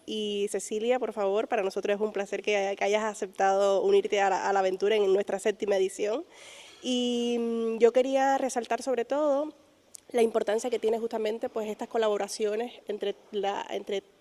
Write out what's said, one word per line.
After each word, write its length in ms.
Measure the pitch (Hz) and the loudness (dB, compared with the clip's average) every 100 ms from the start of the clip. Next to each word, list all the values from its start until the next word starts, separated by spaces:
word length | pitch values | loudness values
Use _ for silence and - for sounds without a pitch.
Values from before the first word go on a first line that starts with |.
| - | -8
Y 420 | 214 208 202 202 | -4 -4 -2 -2
Cecilia, 480 | 196 - 214 233 247 | -4 -4 -4 0 0
por 120 | 226 | 0
favor, 360 | 214 196 202 - | -2 0 0 0
para 160 | 226 | 0
nosotros 320 | 190 196 202 202 | -2 -2 -2 -2
es 60 | |
un 120 | 214 | -2
placer 300 | 208 196 196 | -4 -6 -4
que, 320 | 196 208 196 202 | -2 0 0 -2
que 60 | |
hayas 200 | 202 208 | 0 0
aceptado 800 | 214 208 196 - 196 196 202 196 | -2 -4 -8 0 2 4 4 4
unirte 400 | 190 196 202 202 | 6 4 4 2
a 80 | 196 | 2
la, 180 | 180 196 | 2 2
a 60 | |
la 60 | 196 | 2
aventura 360 | 190 185 196 214 | 2 0 0 2
en 160 | 196 | 4
nuestra 280 | 190 202 196 | 2 2 -2
séptima 360 | 220 202 208 196 | -2 -2 0 2
edición. 480 | 190 - 208 240 359 - - - - - | 0 -2 -4 -4 -6 -18 -20 -20 -20 -12
Y, 540 | 247 247 247 240 240 240 | -4 0 0 0 0 0
mm, 400 | 233 233 226 226 | -2 -2 -2 4
yo 120 | 233 | 6
quería 440 | 240 254 269 269 269 | 6 2 2 4 2
resaltar 460 | 262 247 226 233 | 0 -2 -2 -4
sobre 220 | 254 240 233 | -2 -2 0
todo 500 | 277 302 269 302 - _ _ _ - _ | 0 2 0 -2 -10 _ _ _ -20 _
la 100 | 180 | 2
importancia 480 | 226 220 214 214 254 | 2 2 0 -2 -2
que 80 | 226 | -2
tiene 220 | 220 233 | 0 0
justamente, 500 | 226 226 214 226 247 | -2 -2 -2 -2 -4
pues, 180 | 226 214 | -6 -6
estas 200 | 208 233 | -6 -4
colaboraciones 840 | 226 220 202 202 - 214 214 240 - - | 0 2 0 -2 -4 -2 -2 -6 -10 -10
entre 280 | 208 196 196 - | -6 -4 -6 -8
la, 340 | 208 196 202 - | -4 -2 -2 -6
entre 320 | 196 202 196 - _ | -8 -4 -6 -6 _